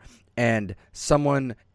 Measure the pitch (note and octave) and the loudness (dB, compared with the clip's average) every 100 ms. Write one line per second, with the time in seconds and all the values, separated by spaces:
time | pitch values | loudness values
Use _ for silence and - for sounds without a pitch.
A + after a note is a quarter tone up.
0 | - - _ - A#2+ A2+ G2 G2 _ - | -10 -20 _ -2 0 0 -4 -10 _ -8
1 | - D3 C#3+ C#3 C3 A2 _ | 0 2 2 0 -2 -10 _